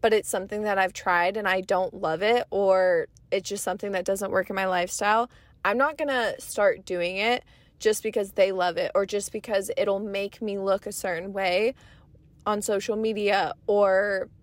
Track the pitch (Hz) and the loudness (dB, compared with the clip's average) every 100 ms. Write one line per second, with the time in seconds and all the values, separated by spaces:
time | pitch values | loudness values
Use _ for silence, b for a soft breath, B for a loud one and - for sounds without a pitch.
0 | 233 214 - 208 190 208 214 196 185 - | 4 2 2 -6 -4 -6 -2 0 0 0
1 | - 175 175 208 202 190 185 190 185 185 | 0 2 2 0 0 0 0 0 0 -2
2 | 185 160 208 240 - 196 196 185 185 170 | -4 0 2 2 0 0 4 4 4 2
3 | - - _ 196 185 202 - 185 202 196 | 0 -10 _ -4 -2 -6 -4 -4 -4 -4
4 | 185 196 196 - 185 196 190 180 180 - | -2 -2 0 -2 -2 -2 0 0 -2 -2
5 | 208 214 240 b b b - 226 277 302 | 2 2 0 b b b -2 2 0 0
6 | 302 262 220 - - - 202 175 - 180 | -2 0 -2 -4 -8 2 2 2 -4 -4
7 | 175 190 220 247 - b b _ 220 214 | -2 -2 0 0 -4 b b _ 0 0
8 | 220 220 196 202 190 190 180 165 175 185 | 0 -2 -2 2 2 4 0 0 0 0
9 | 196 208 196 220 - 202 196 - 202 196 | 0 -4 -6 -10 -2 -2 -2 -2 0 0
10 | 208 196 202 - 220 202 196 196 208 202 | -2 -4 -6 -6 -6 -4 0 -2 -2 -8
11 | 196 170 190 196 190 180 220 269 b b | -4 -6 -6 -4 0 2 0 -4 b b
12 | b - - - - 214 208 202 - 214 | b -20 -20 -10 -4 -4 -2 -2 -2 -2
13 | 220 214 208 190 175 - - 202 202 190 | -2 0 0 2 0 -4 0 4 4 4
14 | 208 196 - - | 2 -2 -6 -12